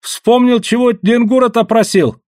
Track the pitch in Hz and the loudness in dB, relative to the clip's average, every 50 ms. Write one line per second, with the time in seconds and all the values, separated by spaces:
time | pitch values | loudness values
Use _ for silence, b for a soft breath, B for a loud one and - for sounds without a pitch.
0 | _ - - - _ - 240 247 247 247 247 233 - - - 240 247 247 233 - | _ -14 -14 -6 _ 0 2 2 4 2 0 0 -2 -2 -2 0 0 0 -2 0
1 | - 185 226 240 240 208 247 262 254 240 - 233 220 - 220 226 214 - - 196 | 0 0 0 2 0 0 0 0 0 0 0 -2 -2 0 0 0 0 0 0 0
2 | 165 123 - - _ | 0 0 -4 -8 _